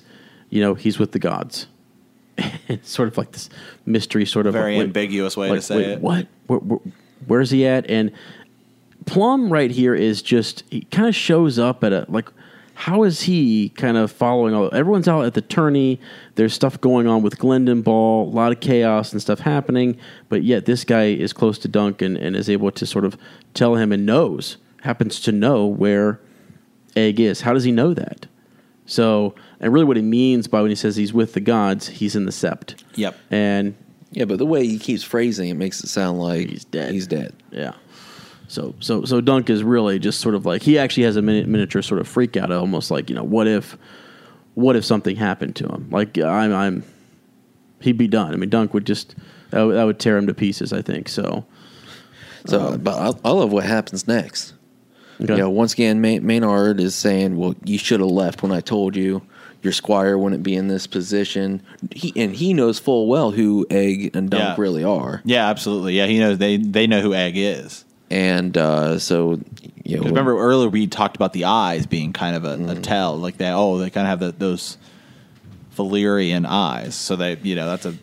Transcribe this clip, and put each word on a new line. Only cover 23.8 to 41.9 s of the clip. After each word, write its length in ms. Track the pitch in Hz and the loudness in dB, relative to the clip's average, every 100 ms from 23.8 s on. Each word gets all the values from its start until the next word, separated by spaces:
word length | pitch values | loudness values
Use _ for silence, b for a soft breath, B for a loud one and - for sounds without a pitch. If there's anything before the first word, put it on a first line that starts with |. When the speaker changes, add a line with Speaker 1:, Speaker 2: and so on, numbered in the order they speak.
| 107 | 2
Speaker 1:
and 140 | 101 101 | 2 2
knows, 520 | 131 131 73 - - _ _ | 2 2 -2 -10 -14 _ _
happens 380 | 139 117 110 - | -6 -2 -4 -2
to 100 | - | -2
know 360 | 104 120 123 104 | 2 2 4 2
where 520 | 101 101 101 104 104 b b b b b _ _ 110 | 2 2 2 2 -2 b b b b b _ _ 0
Egg 240 | 107 104 | 2 4
is. 220 | 110 90 | 2 2
How 120 | 120 | 0
does 100 | 131 | 2
he 80 | 123 | 2
know 220 | 117 160 | 2 2
that? 320 | 170 - - - _ b b b b - | 0 -6 -12 -20 _ b b b b -6
So, 460 | - 113 107 101 - B B | 0 2 2 0 -6 B B
and 120 | 113 | 2
really 120 | 143 147 | 4 4
what 120 | 117 | 4
he 60 | |
means 440 | 110 117 131 123 104 | 2 2 4 2 2
by 140 | 107 | 2
when 80 | 107 | 2
he 60 | 104 | 0
says 200 | 107 104 | -2 0
he's 180 | 101 | 0
with 200 | 113 113 | 0 0
the 60 | - | 0
gods, 480 | 104 113 98 98 - | 0 2 2 -2 -6
he's 280 | - 104 104 | -6 -4 -2
in 100 | 95 | -4
the 60 | |
Sept. 440 | - 87 - - - - - | -4 -4 -4 -12 -20 -14 -6
Speaker 2:
Yep. 220 | 98 - - | -6 -8 -4
Speaker 1:
And 440 | 104 104 101 101 101 - _ - | -2 0 0 -4 -6 -20 _ -12
Speaker 3:
Yeah, 140 | - 107 | -6 -2
but 120 | - | 0
the 80 | 151 | 0
way 220 | 156 120 | 2 0
he 100 | 107 | -2
keeps 220 | - - | -4 -6
phrasing 460 | - 120 120 98 87 | -4 -2 0 -2 -4
it 60 | 80 | -4
makes 280 | 95 - | -6 -6
it 40 | - | -8
sound 320 | 98 92 87 | -4 -2 -2
like 300 | 87 85 87 | -2 -2 -4
Speaker 1:
He's 160 | - - | -10 -10
dead. 280 | 78 73 | -8 -6
Speaker 3:
he's 140 | 95 175 | -6 -4
dead. 260 | 78 62 - - | -6 -8 -16 -16
Speaker 1:
Yeah. 220 | - 67 - _ B B B B B B | -12 -10 -12 _ B B B B B B
So, 280 | - 67 - | -10 -10 -10
so, 240 | - 110 127 | -4 -4 0
so 160 | 123 | 0
Dunk 280 | 120 131 120 | 2 2 2
is 140 | 107 | 0
really 340 | 110 120 104 98 | 2 2 2 0
just 240 | 101 - | -2 -2
sort 140 | 117 101 | -2 -2
of 100 | 95 | -2
like, 160 | 87 | 0
he 160 | 131 147 | 2 2
actually 240 | 131 - 117 | 2 2 2
has 100 | 104 | 2
a 80 | |
mini-, 220 | 107 107 - | 2 2 2
miniature 340 | 107 95 98 | 0 0 -2
sort 180 | - | -2